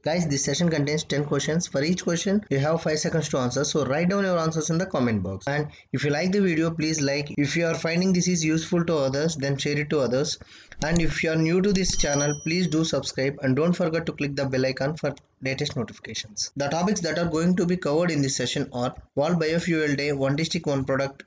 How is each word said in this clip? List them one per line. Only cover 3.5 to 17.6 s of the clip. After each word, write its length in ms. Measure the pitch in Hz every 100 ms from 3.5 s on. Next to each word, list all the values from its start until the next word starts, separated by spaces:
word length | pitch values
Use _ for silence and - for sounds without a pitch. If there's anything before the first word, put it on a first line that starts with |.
| 131
So 200 | 143 160
write 260 | 127 143 175
down 140 | 202
your 140 | 190 175
answers 320 | 160 160 151
in 80 | 165
the 80 | 185
comment 380 | 147 123 107
box. 240 | 92 95 -
And 240 | 143 151 - _
if 120 | 131
you 80 | 147
like 200 | 143 185
the 100 | 202
video, 280 | 190 160 165
please 320 | 160 156 156
like. 320 | 139 143 143 -
If 220 | 143 165
you 80 | 165
are 80 |
finding 400 | 160 165 170 185
this 140 | 180 180
is 180 | 175 156
useful 400 | 160 160 175 165
to 100 | 160
others, 420 | 135 135 165 160
then 200 | 135 139
share 220 | 147 147
it 100 | 151
to 120 | 156
others. 360 | 123 127 156 - - - - -
And 180 | 147 165
if 220 | 156 -
you 80 | 165
are 40 | 160
new 240 | 160 180
to 100 | 196
this 240 | 190 185 -
channel, 420 | 156 143 147 147
please 240 | 160 170 180
do 160 | 156
subscribe 560 | 160 143 135 - 135 143
and 140 | 135 131
don't 180 | 170
forget 320 | 175 175 165 165
to 80 |
click 220 | 143 143 139
the 100 | 135
bell 220 | 131 131
icon 280 | 131 139 160
for 180 | 143 135 _ _
latest 340 | 131 135 147 127
notifications. 760 | 107 - - 110 - - - 135
The 120 | 143
topics 340 | 160 185 202
that 160 | 170 151
are 80 | 170
going 300 | 156 170
to 100 | 180